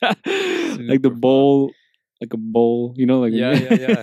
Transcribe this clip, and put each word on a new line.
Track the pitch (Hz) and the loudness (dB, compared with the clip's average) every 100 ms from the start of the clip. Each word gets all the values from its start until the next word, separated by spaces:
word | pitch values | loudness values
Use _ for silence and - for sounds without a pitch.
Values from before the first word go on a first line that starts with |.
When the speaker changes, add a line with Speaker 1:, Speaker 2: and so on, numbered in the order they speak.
Speaker 1:
<laughs> | 233 214 - 392 381 339 - 220 120 | -4 -4 -4 -4 -4 -4 -6 -6 -2
Like, | 135 | 2
the | 131 | 2
Speaker 2:
Super | |
fob. | 120 | 2
Speaker 1:
bowl, | 127 135 139 139 139 - _ _ _ - | 2 4 4 2 0 -6 _ _ _ -18
like | - | -12
a | 113 | -10
bowl, | 110 113 117 120 120 127 | -2 2 2 0 -4 -2
you | 127 | 0
know, | 131 | 2
like, | 120 | 0
Speaker 2:
Yeah, | 113 123 | 0 0
yeah, | 135 - 226 - 196 | 0 2 0 0 -2